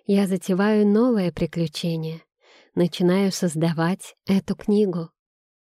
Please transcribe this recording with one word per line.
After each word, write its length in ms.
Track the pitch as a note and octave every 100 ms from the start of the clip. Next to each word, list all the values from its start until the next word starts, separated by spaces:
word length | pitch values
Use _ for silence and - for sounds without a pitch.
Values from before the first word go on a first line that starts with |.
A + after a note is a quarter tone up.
| -
я 220 | G3 G3
затеваю 600 | F#3 - F#3 G#3 G#3+ G#3
новое 460 | G#3 B3+ A3+ F3
приключение, 920 | E3 E3 - E3 - E3+ E3 D#3+ E3 _ _ _ _ _ -
начинаю 580 | E3+ - F3 F#3 G3
создавать 840 | - F3+ D3+ E3 D#3 E3 G3 - - -
эту 300 | G3 - G3
книгу. 540 | - G#3 G#3 E3+ E3 _ _ _ _ _ _